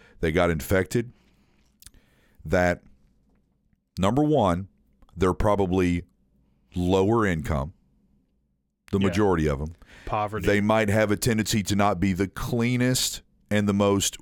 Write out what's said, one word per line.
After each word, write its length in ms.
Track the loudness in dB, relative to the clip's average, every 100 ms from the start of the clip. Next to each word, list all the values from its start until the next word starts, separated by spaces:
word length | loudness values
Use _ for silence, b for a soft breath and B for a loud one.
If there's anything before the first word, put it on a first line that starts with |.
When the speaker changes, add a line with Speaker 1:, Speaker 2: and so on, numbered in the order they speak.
| b b
Speaker 1:
that 120 | -2
got 180 | 0 0
infected, 640 | 0 0 -2 0 -4 -6 -12 _ _ _ _ _ _ -20 b b b b b -2
that, 360 | 0 2 0 -8 _ _ _ _ _ _ _ _ _ _ -4
number 240 | 0 2
one, 440 | 2 2 2 0 -4 _ _ _ _ 0
they're 180 | 0
probably 680 | 2 0 0 0 2 2 0 -4 _ _ _ _ _ _ -6
lower 500 | 0 2 2 2 0
income, 480 | -2 -4 -4 -6 -12 _ _ _ _ _ _ _ _ _ _ -6
the 80 | -2
Speaker 2:
Yeah. 80 | 0
Speaker 1:
majority 400 | 2 2 2 0
of 140 | -2
'em. 140 | -6 -12 B B -8
Speaker 2:
Poverty. 400 | -6 -4 -4 0
Speaker 1:
They 160 | 0
might 280 | 2 0 2
have 220 | 0 0
a 60 | 0
tendency 460 | 0 -2 -2 -4
to 120 | -2 0
not 240 | 0 0
be 140 | -2
the 140 | 0 -4
cleanest 960 | -6 -6 -2 -2 0 0 0 -4 -8 -16 _ _
and 180 | -2 0
the 60 |
most 440 | 2 2 2 -2 -6